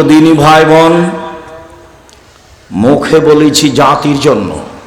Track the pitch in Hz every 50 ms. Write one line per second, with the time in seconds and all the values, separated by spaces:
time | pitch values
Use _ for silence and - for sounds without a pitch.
0 | 147 147 156 156 156 160 160 147 143 156 156 156 160 156 160 160 165 165 170 170
1 | 175 180 - - - - - - - - - - - - - - - - - -
2 | _ _ - - _ _ _ _ _ - - - _ - - 92 110 127 147 156
3 | - - 156 156 151 151 151 151 151 147 139 - 160 143 120 135 139 135 147 143
4 | - 147 143 135 123 151 127 104 98 87 78 73 - - - - -